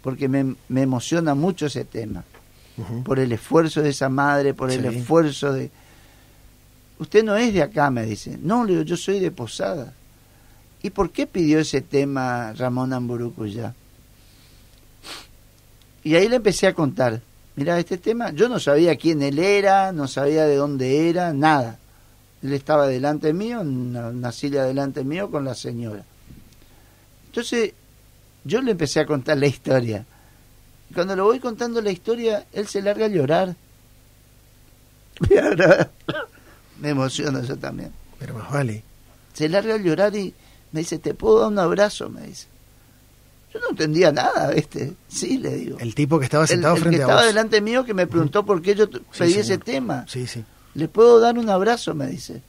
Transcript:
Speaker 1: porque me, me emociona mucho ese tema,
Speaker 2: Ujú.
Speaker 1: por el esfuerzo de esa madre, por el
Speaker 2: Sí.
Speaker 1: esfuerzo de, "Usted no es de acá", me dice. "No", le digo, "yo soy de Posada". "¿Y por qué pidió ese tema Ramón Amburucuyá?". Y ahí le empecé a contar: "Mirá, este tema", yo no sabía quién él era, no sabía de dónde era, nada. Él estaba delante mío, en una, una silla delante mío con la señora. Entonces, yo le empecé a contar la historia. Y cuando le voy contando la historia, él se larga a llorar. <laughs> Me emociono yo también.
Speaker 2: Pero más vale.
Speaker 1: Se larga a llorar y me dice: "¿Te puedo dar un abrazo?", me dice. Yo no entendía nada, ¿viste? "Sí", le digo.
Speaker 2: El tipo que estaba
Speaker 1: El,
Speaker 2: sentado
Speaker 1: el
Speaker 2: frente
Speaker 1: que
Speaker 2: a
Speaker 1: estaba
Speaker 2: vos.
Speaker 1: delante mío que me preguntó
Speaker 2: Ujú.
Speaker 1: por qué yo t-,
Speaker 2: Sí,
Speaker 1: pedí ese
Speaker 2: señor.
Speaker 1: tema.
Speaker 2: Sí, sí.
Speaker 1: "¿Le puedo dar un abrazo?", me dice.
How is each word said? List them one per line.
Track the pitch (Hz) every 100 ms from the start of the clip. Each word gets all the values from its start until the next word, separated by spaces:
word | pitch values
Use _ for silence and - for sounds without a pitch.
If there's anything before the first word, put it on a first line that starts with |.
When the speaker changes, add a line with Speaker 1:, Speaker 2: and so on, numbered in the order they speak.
Speaker 1:
porque | 131 127 139
me, | 139 135 123 -
me | 127
emociona | 135 127 - 170 160
mucho | 139 170 185 151
ese | 127
tema, | 120 117 110 92 - - _ _ - -
Speaker 2:
Ujú. | 107 117
Speaker 1:
por | 127 131
el | 131
esfuerzo | 113 - 160 160 151
de | 147
esa | 139 135
madre, | 131 139 143 139
por | 135 131
el | 127
Speaker 2:
Sí. | 127 120
Speaker 1:
esfuerzo | 120 160 156 139 143
de, | 131 127 - - - - - _ - - _ _ _ _ _
"Usted | 160 208
no | 220 208
es | 240
de | 196
acá", | 147 156 143
me | 123 110
dice. | 104 - -
"No", | 156 233
le | 226
digo, | 170
"yo | 156 170
soy | - 202
de | 180
Posada". | - 117 - 190 180 120 - - _ _ _ _ - _ _
"¿Y | 202
por | 196 175
qué | - 277
pidió | 202 160 156
ese | 156 139
tema | 131 143 139 135 131 123 113
Ramón | 110 127 123 127
Amburucuyá?". | 127 120 120 120 - 110 101 110 120 - - _ _ - - - - - - - - - - - - - _ _ - - _
Y | 151
ahí | 165 202
le | 247
empecé | 214 - 196
a |
contar: | 180 147 - 127 113 - - - -
"Mirá, | 143 170
este | 170 185
tema", | 214 226 220
yo | 151 233
no | 226
sabía | - 147 170 143
quién | 160 156
él | 139 139
era, | 190 202 196 196 190
no | 175 139
sabía | - 143 156 156
de | 143
dónde | 143 139 127 143 165
era, | 170 175
nada. | 139 156 147 117 113 - - - - _ _
Él | 135
estaba | 139 139 151 139
delante | 127 143 151 156
mío, | 165 220 240
en | 160 127
una, | 123 120 117
una | 123 123
silla | - 143 139
delante | 131 135 139 135
mío | 135 165 202
con | 151
la | 135 120
señora. | 127 117 117 104 - - - - - - - - - _ _ _ -
Entonces, | - 233 240 214 - _ - _ _ _ _
yo | 135 208
le | 262
empecé | 185 151 165
a | 151
contar | 147 127 151
la | 143
historia. | 127 - 131 120 104 113 - - - _ - - - -
Y |
cuando | - 185 190
le |
voy | 196 254
contando | 247 214 240 233
la | 208
historia, | 180 - 233 226 208 -
él | - 208
se | 202
larga | 196 208 220
a |
llorar. | 190 131 165 185 170 _ _ _ _ _ _ _ _ _ _ - _ _ _ - -
<laughs> | 170 392 - 175 180 185 - - - - 494 - - - _ -
Me | 147
emociono | 139 131 - 151 131
yo | 123 147
también. | 135 - - - - -
Speaker 2:
Pero | -
más | 117 104
vale. | 143 131 107 - - - - _
Speaker 1:
Se | - 151
larga | 190 214
a | 220
llorar | 185 156 208
y | 202 190 - - - _
me | 156
dice: | 170 160
"¿Te | -
puedo | - - 220
dar | 220
un | -
abrazo?", | - 170 101 - -
me | - -
dice. | - - - - - _ _ _ _ _ _ _
Yo | -
no | 466
entendía | 277 156 156 180
nada, | 139 220 - -
¿viste? | - - - 135 - _
"Sí", | - 185 262
le | 143 131
digo. | - -
Speaker 2:
El | 120
tipo | 107 147 160
que | 127
estaba | 151
Speaker 1:
El, | 156
Speaker 2:
sentado | 170 147 170
Speaker 1:
el |
Speaker 2:
frente | 165 165
Speaker 1:
que |
Speaker 2:
a | 135
Speaker 1:
estaba | -
Speaker 2:
vos. | 233
Speaker 1:
delante | 214 220 214
mío | 208 240
que | 247
me | 196 175
preguntó | 170 151 208
Speaker 2:
Ujú. | 196
Speaker 1:
por | 190
qué | 175
yo | 202 214
t-, | 123
Speaker 2:
Sí, | - -
Speaker 1:
pedí | 175
ese | 196
Speaker 2:
señor. | 208 190
Speaker 1:
tema. | - 269 240 135 -
Speaker 2:
Sí, | 127 123
sí. | 120 110 - -
Speaker 1:
"¿Le | - 156
puedo | 196 233 233
dar | 233 240
un | 226
abrazo?", | 190 202 233 -
me | 156 139
dice. | 175 - -